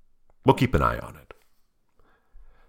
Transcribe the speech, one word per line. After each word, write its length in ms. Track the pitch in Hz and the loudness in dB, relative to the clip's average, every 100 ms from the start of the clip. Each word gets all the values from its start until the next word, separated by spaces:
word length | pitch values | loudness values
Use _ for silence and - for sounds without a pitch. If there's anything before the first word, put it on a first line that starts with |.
| _ _ _ - | _ _ _ -4
we'll 100 | 123 | 2
keep 200 | 131 131 | 2 2
an 80 | - | 2
eye 160 | 64 58 | 0 -2
on 180 | - - | -10 -18
it. 180 | - - _ _ _ _ _ _ _ _ _ - - - | -20 -20 _ _ _ _ _ _ _ _ _ -20 -20 -20